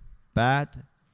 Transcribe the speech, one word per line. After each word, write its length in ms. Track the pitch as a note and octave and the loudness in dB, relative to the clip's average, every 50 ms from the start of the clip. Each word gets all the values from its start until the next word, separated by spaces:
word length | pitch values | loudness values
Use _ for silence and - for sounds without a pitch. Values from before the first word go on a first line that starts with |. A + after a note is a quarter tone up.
| - - - - _ _ - | -20 -20 -20 -20 _ _ 0
بعد 400 | A2 A#2 B2 C3+ C#3+ D3 - - B2 - - _ _ _ _ | 2 2 4 2 2 0 -4 -8 -16 -20 -20 _ _ _ _